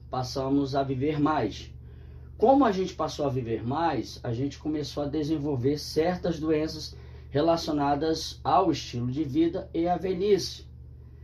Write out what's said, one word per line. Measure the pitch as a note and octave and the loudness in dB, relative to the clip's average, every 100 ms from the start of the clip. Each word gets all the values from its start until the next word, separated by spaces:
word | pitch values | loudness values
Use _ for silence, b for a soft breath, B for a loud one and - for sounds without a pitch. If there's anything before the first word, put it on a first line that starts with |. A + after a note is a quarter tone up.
| - | -8
passamos | B2 A#2+ C#3 C3 C#3+ C3+ | -6 -4 -2 2 2 2
a | C#3 | 0
viver | C3+ C3 D3 D3 | 0 0 0 2
mais. | D3 D3+ G#2 - - - B B B B B - | 2 2 0 -4 -12 -14 B B B B B 2
Como | A3+ C#4 | 6 8
a | A#3+ | 6
gente | F#3 F3+ | 4 -2
passou | - D3+ - C#3+ | -2 -4 0 0
a | |
viver | B2+ A2+ A2 | 0 -2 -2
mais, | A#2 D3+ E3 B2+ G#2+ - | -2 0 0 0 -4 -8
a | A#2+ | -4
gente | A#2 C#3+ - | -2 -2 -4
começou | D3+ D3+ C#3 D3 | -4 -2 -4 -4
a | C#3+ | -2
desenvolver | D#3 D3 D#3 D3 C3 C3 D3+ | -2 0 0 0 2 2 0
certas | - D3+ E3 F3+ F3+ D#3 | 0 2 2 2 -2 -2
doenças | D#3 D3+ D#3 D#3 - B B B B | 2 2 2 -4 -10 B B B B
relacionadas | C#3 E3 E3 - D3 C#3+ D#3+ D#3+ D#3 - - | 2 4 2 2 0 2 2 2 0 -4 -6
ao | C3+ E3 F3+ | 2 4 4
estilo | - - A#2+ B2 | 0 -2 -4 -2
de | C3+ | -2
vida | C#3+ D3 E3+ F3+ - | -2 2 2 0 -4
e | E3+ E3+ | -2 2
à | F3 | 0
velhice. | F#3 F3+ G3+ F#3+ - - - - - - B B | 0 0 4 4 2 -8 -14 -16 -18 -18 B B